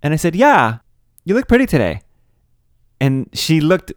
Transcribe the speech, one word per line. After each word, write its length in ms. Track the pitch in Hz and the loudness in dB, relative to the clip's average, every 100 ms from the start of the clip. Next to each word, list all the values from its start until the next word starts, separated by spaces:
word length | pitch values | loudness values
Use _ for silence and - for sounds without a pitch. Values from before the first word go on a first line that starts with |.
And 120 | 147 | -4
I 20 | 156 | -2
said, 200 | 170 175 | -2 2
"Yeah, 420 | 285 233 113 117 _ _ _ _ | 4 4 2 -4 _ _ _ _
you 100 | - | -4
look 140 | 220 269 | -2 2
pretty 180 | 240 262 | 2 2
today." 340 | 147 92 76 - _ _ _ _ _ _ _ _ - | 0 0 -4 -12 _ _ _ _ _ _ _ _ -4
And 280 | 135 135 - | -2 -2 -6
she 280 | - - 160 | -8 -2 0
looked 320 | 151 180 - | 2 0 -2